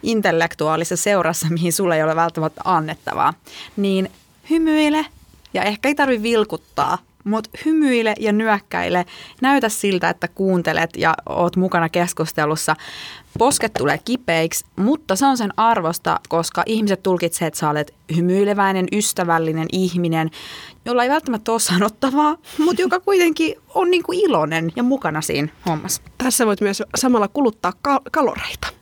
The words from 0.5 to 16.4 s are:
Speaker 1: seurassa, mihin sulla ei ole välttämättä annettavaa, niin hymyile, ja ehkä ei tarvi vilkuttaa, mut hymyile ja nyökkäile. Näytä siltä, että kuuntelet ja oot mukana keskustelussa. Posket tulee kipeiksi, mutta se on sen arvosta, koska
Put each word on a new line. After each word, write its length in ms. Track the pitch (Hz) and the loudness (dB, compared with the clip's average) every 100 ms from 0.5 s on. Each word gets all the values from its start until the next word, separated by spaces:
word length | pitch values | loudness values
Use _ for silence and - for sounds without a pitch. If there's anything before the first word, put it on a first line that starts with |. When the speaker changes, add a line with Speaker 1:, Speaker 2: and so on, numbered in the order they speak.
| - 151 160 165 175 | 0 -2 0 -2 -2
Speaker 1:
seurassa, 440 | - 202 160 160 160 | 0 2 2 0 -2
mihin 240 | 170 170 | -2 -2
sulla 220 | 165 190 160 | 0 0 2
ei 80 | |
ole 120 | 156 160 | 2 2
välttämättä 460 | 170 165 160 - - | 0 0 -4 -4 0
annettavaa, 680 | 180 156 156 - - 139 165 - - - - | 0 0 -8 -8 0 0 -2 -14 -20 -14 -4
niin 340 | 202 190 190 - _ _ - | 0 0 -2 -8 _ _ -2
hymyile, 560 | 320 320 311 302 302 311 - - - - | 0 4 4 2 2 -2 -10 -20 -20 -8
ja 100 | - | -4
ehkä 260 | 196 208 262 | -2 0 -2
ei 60 | 294 | 2
tarvi 280 | 277 240 | 2 2
vilkuttaa, 760 | 220 233 214 160 _ - 139 175 _ _ | 2 0 0 -4 _ -4 -2 -2 _ _
mut 240 | - 220 220 - 311 | -4 -4 -4 -6 0
hymyile 480 | 311 285 247 226 208 | 2 4 2 2 0
ja 120 | 214 | 0
nyökkäile. 760 | 208 220 202 - 180 175 175 175 - - - | 2 2 0 0 -4 0 0 -2 -8 -20 -2
Näytä 280 | 262 277 226 | 2 4 2
siltä, 400 | 214 202 185 170 | 0 0 0 0
että 180 | 175 170 | -2 -6
kuuntelet 640 | - 190 180 170 165 165 - | -2 0 2 2 0 -2 0
ja 160 | 165 - - | 0 0 -4
oot 260 | - 175 180 | 0 0 2
mukana 340 | 185 180 165 | 0 2 0
keskustelussa. 840 | 175 175 - 160 - 151 156 - 156 - - - - - - | 0 -2 -2 -6 -2 -2 -2 -2 -4 -4 -16 -16 -18 -14 0
Posket 340 | 247 285 226 | 2 2 -2
tulee 260 | - 139 143 - | -2 -2 -2 -2
kipeiksi, 600 | 247 - 165 165 - - - | -6 0 0 0 -4 -10 -2
mutta 400 | 202 311 - 190 | 0 0 -2 0
se 100 | 277 | 2
on 120 | 262 | 2
sen 160 | 208 - | -2 0
arvosta, 600 | 220 220 165 170 - 160 - | 2 2 0 -2 -2 -2 0
koska 340 | 165 | -2